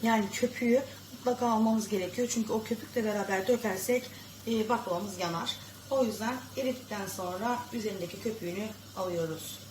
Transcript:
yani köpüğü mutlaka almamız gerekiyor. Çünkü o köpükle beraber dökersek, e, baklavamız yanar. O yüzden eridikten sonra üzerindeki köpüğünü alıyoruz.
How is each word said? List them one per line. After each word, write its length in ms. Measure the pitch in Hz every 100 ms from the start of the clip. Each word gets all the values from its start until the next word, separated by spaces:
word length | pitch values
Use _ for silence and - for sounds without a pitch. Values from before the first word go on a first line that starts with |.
yani 260 | 226 226 202
köpüğü 520 | - 240 - 240 247 277 - -
mutlaka 380 | - 247 240 240
almamız 360 | 220 220 220 202
gerekiyor. 420 | 208 180 - 240
Çünkü 200 | 233 214
o 100 | 220
köpükle 400 | 220 226 - 254
beraber 440 | 214 208 190 190 190
dökersek, 640 | 240 220 190 - 247 - - - - -
e, 220 | 226 214
baklavamız 500 | - - 175 202 180
yanar. 360 | 175 170 240 - - - -
O 160 | 269 240
yüzden 300 | 202 226 254 - -
eridikten 500 | 262 254 - 208 190
sonra 520 | - 180 185 226 240 -
üzerindeki 480 | 240 214 190 165 -
köpüğünü 460 | 233 214 175 185 214 214 - -
alıyoruz. 600 | 180 175 165 156 - - -